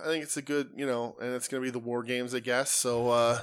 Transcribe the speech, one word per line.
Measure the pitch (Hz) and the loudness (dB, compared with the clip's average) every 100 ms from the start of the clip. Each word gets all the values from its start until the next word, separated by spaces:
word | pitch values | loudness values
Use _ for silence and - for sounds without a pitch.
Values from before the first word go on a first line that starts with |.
I | 156 | -4
think | 160 | -4
it's | 147 147 | -4 -6
a | |
good, | 135 147 135 - | -2 -2 -2 -4
you | |
know, | 139 120 120 - | -2 -2 -4 -6
and | 123 | -6
it's | 127 - | -4 -4
gonna | 131 | -4
be | 131 | -4
the | 123 | -4
War | 117 120 | -4 -4
Games, | 117 123 123 | -2 -2 -2
I | 127 | -4
guess. | 123 123 135 | 0 2 2
So, | - 127 120 120 | 0 2 2 4
uh, | 120 117 117 | 6 6 4